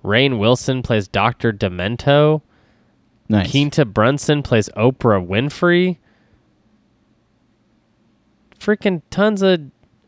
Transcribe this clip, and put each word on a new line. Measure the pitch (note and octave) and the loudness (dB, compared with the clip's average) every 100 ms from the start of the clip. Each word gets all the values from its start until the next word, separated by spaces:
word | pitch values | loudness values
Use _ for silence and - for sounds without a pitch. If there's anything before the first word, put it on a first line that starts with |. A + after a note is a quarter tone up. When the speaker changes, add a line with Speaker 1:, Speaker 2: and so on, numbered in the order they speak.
Speaker 1:
Rainn | F#2+ G#2+ C#3 A#2+ | 0 2 2 2
Wilson | G#2 B2 - C3 | 0 0 0 -6
plays | A#2+ A2+ G2+ | -2 -4 -2
Doctor | - G#2+ B2+ A#2+ | -2 -2 0 -4
Demento. | G#2+ G2+ F2 F#2 A#2+ - C#3+ D3+ D#3 _ _ _ _ _ _ _ _ _ | -2 -4 -4 -6 -4 0 2 2 0 _ _ _ _ _ _ _ _ _
Speaker 2:
Nice. | G#2+ F2+ | 0 0
Speaker 1:
Quinta | C3+ D3 D#3 | 0 0 0
Brunson | B2+ G#2 A2+ C#3+ - D3 | -2 2 0 0 -2 -2
plays | C#3 A#2 G#2 - | 2 0 0 0
Oprah | A#2 C3 A#2+ G2+ F2+ | 0 0 0 0 0
Winfrey. | G2 C#3+ - F3 F3 F3+ F3 _ _ _ _ _ _ _ _ _ _ _ _ _ _ _ _ _ _ _ _ _ _ _ _ _ _ | -4 -4 -2 2 2 0 -4 _ _ _ _ _ _ _ _ _ _ _ _ _ _ _ _ _ _ _ _ _ _ _ _ _ _
Freaking | - G#3+ G#3 F3 _ | -2 0 0 -2 _
tons | - G#3 G3+ | 0 0 2
of, | F#3+ F3+ C#3 _ _ _ | 2 2 -2 _ _ _